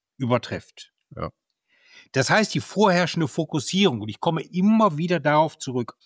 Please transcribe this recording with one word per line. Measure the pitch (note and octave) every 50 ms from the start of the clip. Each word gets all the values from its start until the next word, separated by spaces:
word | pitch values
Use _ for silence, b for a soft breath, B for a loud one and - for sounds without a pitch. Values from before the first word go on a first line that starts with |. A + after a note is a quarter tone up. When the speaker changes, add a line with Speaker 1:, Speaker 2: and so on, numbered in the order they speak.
| _ _ _
Speaker 1:
übertrifft. | - C3 A2+ B2 A#2 - - G2+ F2 - _ - - - _ _ _ _ _ -
Speaker 2:
Ja. | - E2 - _ _ _ _ _ _ b b b b b b b b b b -
Speaker 1:
Das | C3 C3+ -
heißt, | E3 G#3+ G#3+ - -
die | D#3+
vorherrschende | - - - F#3 G#3+ G3 F3 F3 F3+ D#3 - E3+ D#3+
Fokussierung, | C3+ - - D#3+ - - D3+ - - - F#3+ G3+ F3+ B2 G#2+
und | G#2 G#2+
ich | G#2 -
komme | - E3+ D#3+ D#3 -
immer | - - F3+ F#3 G#3 A3 A3 A3 G3+ D3+
wieder | D3 F3 E3+ F3+ E3
darauf | C3 D3+ D3 D3+ D#3+ D3+ -
zurück, | - - C3+ B2 B2+ A#2 - - _ _